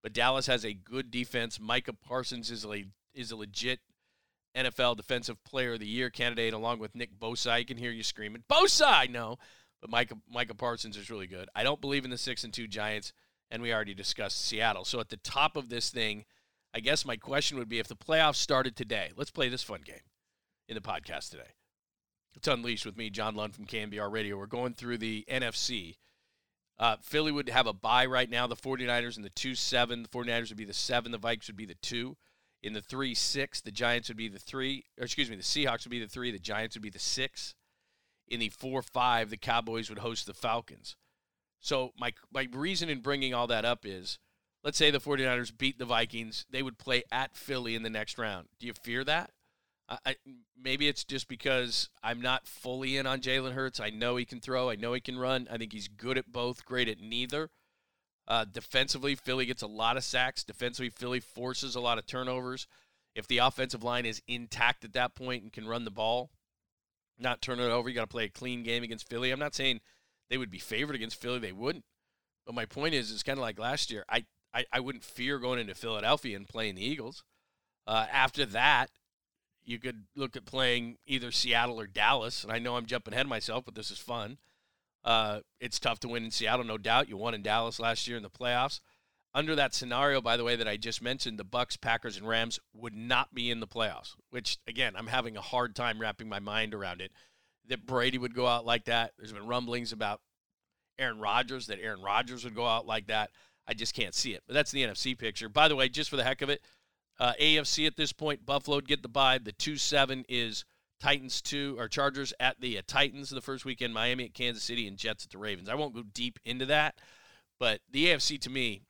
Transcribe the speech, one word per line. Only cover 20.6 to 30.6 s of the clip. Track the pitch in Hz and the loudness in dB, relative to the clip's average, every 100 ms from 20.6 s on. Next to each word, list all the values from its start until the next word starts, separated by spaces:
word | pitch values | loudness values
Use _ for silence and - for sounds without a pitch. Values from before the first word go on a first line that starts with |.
| - | -10
in | |
the | 110 | -8
podcast | 101 90 - 76 - | -4 -6 -4 -8 -8
today. | 73 60 _ _ _ _ _ _ _ _ | -14 -18 _ _ _ _ _ _ _ _
It's | - - | -4 0
Unleashed | 123 120 110 110 | 0 0 -4 -6
with | 104 | -6
me, | 110 | -6
John | 98 107 | -2 -2
Lund | 107 107 | -2 -6
from | 107 101 | -8 -8
K | 113 | -6
N | 107 | -4
B | 104 | -4
R | 101 | -2
Radio. | 110 104 98 | -2 -2 -4
We're | 101 | -4
going | 120 123 | -2 -2
through | 117 120 120 | -4 -4 -2
the | 110 107 - | -2 -4 -2
N | 131 | -2
F | 120 | -2
C. | - - 117 85 - _ _ _ _ _ _ _ - | -2 -2 -4 -8 -16 _ _ _ _ _ _ _ 2
Uh, | 117 107 | 2 2
Philly | - 151 156 | 0 0 2
would | 143 127 | 0 2
have | 120 117 | 4 4
a | |
bye | 95 113 123 127 | 0 4 6 6
right | 127 123 | 4 2
now. | 120 123 | 2 0
The | 113 | -2
forty-niners | 131 131 123 120 120 110 | -4 -2 0 0 0 -8
in | |
the | 101 | -10
two | - 143 | -6 -4
seven. | 123 - 127 120 120 | -2 2 4 2 0
The | 113 | -6
forty-niners | 123 120 117 110 | -6 0 0 -2
would | |
be | 107 | -8